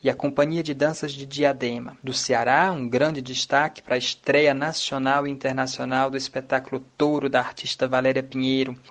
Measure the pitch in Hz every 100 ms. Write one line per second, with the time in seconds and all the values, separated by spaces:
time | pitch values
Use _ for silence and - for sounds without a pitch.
0 | 135 123 143 143 147 165 156 135 147 160
1 | 151 139 139 139 143 135 123 120 123 -
2 | 131 123 - 120 120 139 185 170 120 123
3 | 151 151 127 123 - 139 156 - - 127
4 | - - - 143 147 135 151 160 - 135
5 | 131 143 143 135 135 131 131 - 127 131
6 | 135 135 135 135 131 131 131 131 - -
7 | 147 147 139 127 123 - 131 - 131 127
8 | 131 131 131 131 131 135 131 127 -